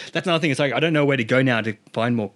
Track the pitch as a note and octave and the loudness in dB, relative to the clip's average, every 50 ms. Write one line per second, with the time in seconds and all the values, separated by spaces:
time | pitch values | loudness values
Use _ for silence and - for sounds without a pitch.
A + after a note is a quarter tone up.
0 | - - - E3 D#3 F3+ E3+ D#3+ D#3+ D#3 C3+ D3+ D3 C3+ A2+ C3+ D#3 E3+ D#3+ D3+ | -12 -8 -6 -4 -2 -2 0 0 0 0 0 0 0 0 0 0 0 2 2 2
1 | C#3+ C#3 C#3 B2+ A#2 G#2+ B2 C3 C3+ C3 A#2+ A2 G#2+ A2+ G2+ - _ _ - A#2 | 2 2 2 0 0 2 2 2 4 2 2 0 -2 -4 -6 -8 _ _ -4 -2
2 | A2+ A#2+ A#2+ A2+ G#2 G2 - | -2 0 0 -2 -4 -6 -8